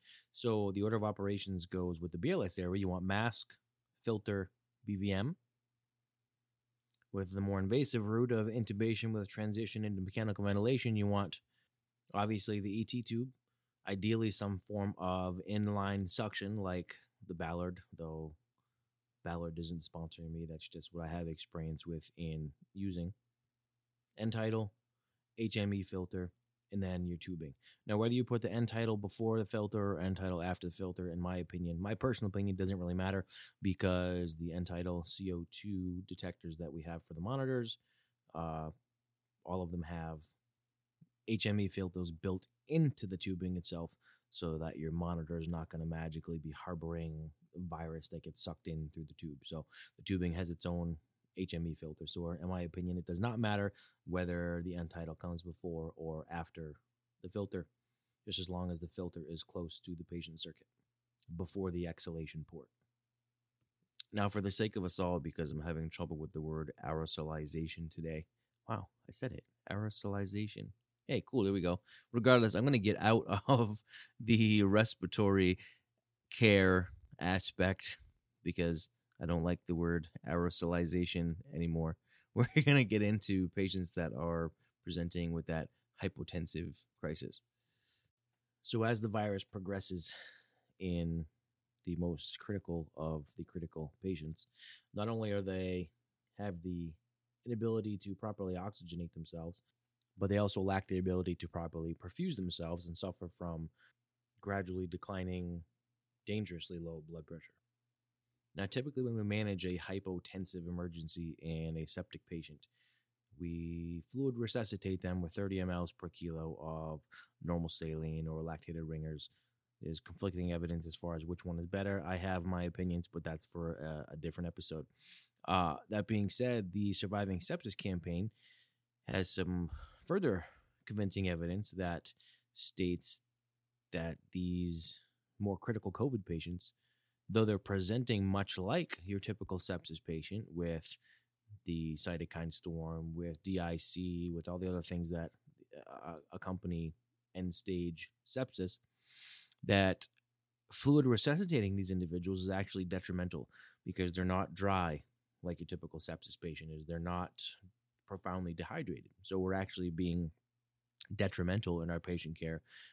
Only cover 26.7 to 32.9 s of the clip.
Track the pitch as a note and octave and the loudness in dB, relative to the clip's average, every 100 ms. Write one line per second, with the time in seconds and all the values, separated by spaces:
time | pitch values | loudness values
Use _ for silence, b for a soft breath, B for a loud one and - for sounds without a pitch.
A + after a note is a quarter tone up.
26.7 | G2+ F#2 F2+ F2 F2 - F2 D#2 C#2 B | -2 0 0 -2 -4 -6 -6 -6 -10 B
27.7 | B - G#2 A2+ B2 A#2+ A#2+ G#2+ G#2+ A#2 | B 0 4 4 4 2 2 0 2 2
28.7 | A2+ A2+ G#2+ G2+ - A2+ A2+ G#2 A2+ G#2 | 2 2 2 -2 0 2 2 2 0 0
29.7 | G#2+ G2+ F2 F#2 F#2 F#2+ F2+ F2 F2+ F2 | 2 2 2 0 0 0 0 0 -2 -4
30.7 | - F#2 F2 F2+ E2+ F2+ F2+ E2+ F2+ F2 | -4 -6 -4 -4 -2 -2 -2 -4 -4 -2
31.7 | E2+ G2 A2 C3 A#2 G#2 G2+ G2+ F#2+ F#2+ | -2 -2 0 0 0 0 0 0 2 0
32.7 | G2 F2 | 0 0